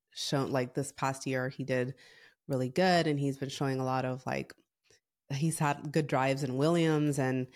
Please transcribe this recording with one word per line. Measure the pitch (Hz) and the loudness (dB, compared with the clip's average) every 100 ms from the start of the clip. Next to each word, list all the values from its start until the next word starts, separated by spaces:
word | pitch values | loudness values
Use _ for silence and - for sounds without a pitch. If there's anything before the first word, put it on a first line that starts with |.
| _ | _
shown, | - - 143 131 | -10 -2 0 0
like, | 131 123 | 0 -2
this | 147 135 | -4 -6
past | - 135 135 - | -4 -4 -2 -2
year, | 131 127 | -2 -2
he | - | -6
did | 131 127 123 - - - - _ - | -2 -2 -2 -6 -16 -20 -20 _ -4
really | 135 127 | -2 0
good, | 131 185 175 160 | 2 4 4 2
and | 143 | 2
he's | 139 135 | 0 -2
been | 135 | -6
showing | - 139 131 | -2 -2 0
a | 131 | 0
lot | 131 | 0
of, | 131 127 123 | -2 -4 -4
like, | 135 135 - _ _ _ _ _ _ - | -4 -6 -12 _ _ _ _ _ _ -8
he's | 139 160 156 | -2 0 0
had | 147 143 151 | 0 -2 -2
good | 160 147 | -2 0
drives | 139 135 135 | 2 2 0
in | 135 127 | -2 0
Williams | 151 170 160 156 147 143 | 2 4 4 4 2 2
and, | 131 131 127 | 0 0 -2